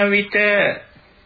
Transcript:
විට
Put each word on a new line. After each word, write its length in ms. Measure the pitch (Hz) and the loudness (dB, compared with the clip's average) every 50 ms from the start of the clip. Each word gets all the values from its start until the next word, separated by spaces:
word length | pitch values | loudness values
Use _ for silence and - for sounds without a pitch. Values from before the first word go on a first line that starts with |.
| 202 | 2
විට 300 | 202 202 208 196 - - 214 208 208 208 202 - - - - - - - - - - - - - | 2 2 0 -2 -2 -2 0 0 2 2 2 0 0 -2 -6 -12 -18 -20 -20 -20 -20 -20 -20 -20